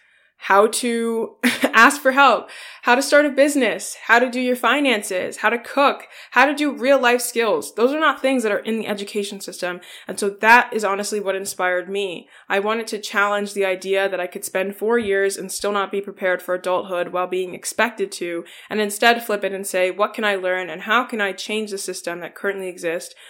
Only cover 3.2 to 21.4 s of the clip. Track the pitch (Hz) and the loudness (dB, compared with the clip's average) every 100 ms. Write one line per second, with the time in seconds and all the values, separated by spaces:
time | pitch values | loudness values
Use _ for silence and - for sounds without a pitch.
3.2 | 294 262 294 285 226 185 - - - 233 | 4 4 4 4 0 0 -8 -8 2 4
4.2 | 254 247 254 247 233 269 277 214 208 185 | 4 0 0 0 2 2 2 0 -2 -6
5.2 | - - 214 233 - - 277 208 - - | -6 -2 0 0 -2 2 2 2 -8 -20
6.2 | - 240 277 285 294 247 269 269 240 247 | -2 2 4 2 -2 0 2 4 4 2
7.2 | - 233 226 160 143 - 247 302 311 277 | 0 0 0 0 -2 0 0 2 0 2
8.2 | 262 262 220 196 226 220 202 202 202 214 | 0 2 0 -2 -2 -4 -4 -6 -6 -6
9.2 | 202 196 - 185 180 175 - - - 214 | -6 -8 -12 -8 -8 -8 -14 -16 -12 -4
10.2 | 208 202 220 240 - 214 202 196 202 208 | -4 2 6 6 6 -2 -2 -2 -4 -4
11.2 | 190 190 196 - 185 180 180 196 196 165 | -4 -4 -6 -2 -2 -2 -4 -4 -4 -8
12.2 | - - - 196 208 226 226 208 - 208 | -14 -20 -4 -2 0 -2 -4 -8 -2 0
13.2 | 202 202 202 208 190 185 185 196 196 185 | 2 0 -2 -2 -2 -2 0 0 0 -2
14.2 | 180 196 - 185 190 202 214 240 208 196 | -6 -8 -6 -4 -4 -4 0 0 0 0
15.2 | 196 196 185 - 202 208 196 196 202 190 | 0 -2 -8 -4 -2 -2 -2 -4 -8 -4
16.2 | 190 180 180 180 185 180 190 175 175 180 | -2 -2 -2 -4 -2 -2 -2 -4 -4 -4
17.2 | 180 185 180 175 - - 226 233 196 - | -2 -4 -4 -8 -6 -2 -2 -2 -8 -6
18.2 | 175 170 170 - - 208 208 208 233 240 | -6 -6 -10 -18 -6 -2 -2 2 4 4
19.2 | 233 208 190 190 196 185 185 180 208 220 | 0 -4 -4 -6 -4 0 0 2 -2 0
20.2 | 214 196 180 185 180 165 202 226 254 226 | -2 0 -2 -4 -4 -8 0 0 0 -2
21.2 | 202 190 | -4 -4